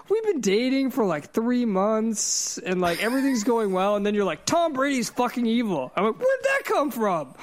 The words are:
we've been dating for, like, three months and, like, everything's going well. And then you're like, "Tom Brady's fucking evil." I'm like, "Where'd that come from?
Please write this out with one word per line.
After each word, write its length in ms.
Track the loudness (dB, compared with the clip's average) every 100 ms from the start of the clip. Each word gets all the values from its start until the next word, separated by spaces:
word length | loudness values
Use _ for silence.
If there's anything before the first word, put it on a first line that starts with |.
| -2
we've 140 | 0
been 180 | 0 0
dating 500 | 2 2 2 0 0
for, 140 | 0 0
like, 260 | 0 -4
three 320 | -2 0 0
months 920 | 2 2 2 0 0 -2 -2 -2 -4 -6
and, 240 | -4 0
like, 200 | 0 0
everything's 440 | 0 0 0 0 2
going 260 | 0 2
well. 240 | 0 2 2
And 100 | 0
then 80 |
you're 120 | 0 0
like, 180 | -2
"Tom 300 | 0 2 2
Brady's 360 | 0 0 0 -2
fucking 360 | -2 -2 0 0
evil." 480 | 0 0 -2 -4 0
I'm 80 |
like, 140 | 0 0
"Where'd 240 | 0 2
that 180 | 0 0 0
come 260 | 0 0
from? 420 | 0 0 -2 -4 -10